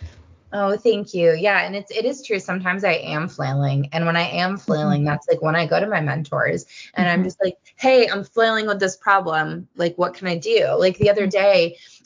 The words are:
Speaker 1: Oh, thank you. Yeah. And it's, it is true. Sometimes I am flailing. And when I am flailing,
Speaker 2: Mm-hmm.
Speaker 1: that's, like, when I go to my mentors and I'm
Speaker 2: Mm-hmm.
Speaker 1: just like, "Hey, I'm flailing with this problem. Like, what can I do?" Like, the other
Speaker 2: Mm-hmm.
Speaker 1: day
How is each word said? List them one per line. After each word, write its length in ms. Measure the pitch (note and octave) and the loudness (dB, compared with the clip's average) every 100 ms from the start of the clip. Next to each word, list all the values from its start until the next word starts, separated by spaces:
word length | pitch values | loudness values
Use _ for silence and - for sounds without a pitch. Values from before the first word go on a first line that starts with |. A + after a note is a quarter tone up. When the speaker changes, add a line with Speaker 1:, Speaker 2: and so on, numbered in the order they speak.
| - - - _ - | -18 -18 -20 _ -12
Speaker 1:
Oh, 240 | G3+ G3 G#3 | -4 -2 0
thank 360 | B3 G#3 G#3 | 0 0 -2
you. 200 | F3+ E3+ | 0 2
Yeah. 340 | D#3+ G3+ F#3+ F3 | 4 2 0 0
And 80 | |
it's, 160 | G3 G3 | -6 -8
it 140 | G#3+ | -4
is 200 | A#3 C#4+ | -4 -4
true. 140 | - G3 | -6 -6
Sometimes 460 | F#3+ F#3 F#3 F#3+ | -4 -6 -4 -2
I 80 | G3 | 0
am 360 | D#3+ D#3 D3+ E3+ | -2 -4 -6 -6
flailing. 600 | - C#3 C#3 C#3 C#3 C#3 | -6 -4 -2 0 0 -2
And 140 | D#3+ E3 | -2 0
when 100 | E3+ | 0
I 120 | F3+ | -2
am 280 | F3 F#3 G3 | -2 -4 -4
flailing, 440 | - D3+ D3+ D3 | -4 -2 0 0
Speaker 2:
Mm-hmm. 80 | D3 | 0
Speaker 1:
that's, 200 | D3 - | -2 -2
like, 140 | E3 | -2
when 140 | D#3 E3 | 0 0
I 100 | D#3 | 0
go 140 | D#3+ | 0
to 80 | G3+ | 0
my 120 | F#3 | -2
mentors 640 | D3+ C#3+ D3+ C#3 - E3+ - - - | -2 -4 -4 -2 -2 -4 -8 -20 -10
and 140 | - F3 | -2 0
I'm 100 | F3 | 0
Speaker 2:
Mm-hmm. 60 | |
Speaker 1:
just 180 | F#3 - | -2 -2
like, 140 | F#3+ F#3 _ | -4 -4 _
"Hey, 340 | - C4 B3+ A3+ | -2 4 4 4
I'm 140 | G3+ | 0
flailing 440 | F#3+ A#3 A3+ A3 G#3+ | -4 0 2 2 -2
with 120 | G3+ | -2
this 180 | F#3+ F#3 | -2 -2
problem. 680 | - G3 E3+ D#3 D#3 E3 F3+ | 2 2 2 -2 -2 -6 -10
Like, 240 | - E3+ F3 | -4 -2 0
what 160 | F3 | -4
can 140 | - F#3 | -4 -6
I 80 | E3+ | -4
do?" 380 | G#3 A3 C#3 D3+ | 0 0 2 2
Like, 200 | F#3 F#3 | 2 4
the 120 | G3+ | 2
other 120 | G3+ | 2
Speaker 2:
Mm-hmm. 80 | G3 | 2
Speaker 1:
day 480 | G3 G3+ F#3 E3+ E3+ - - | 2 4 4 2 -2 -20 -20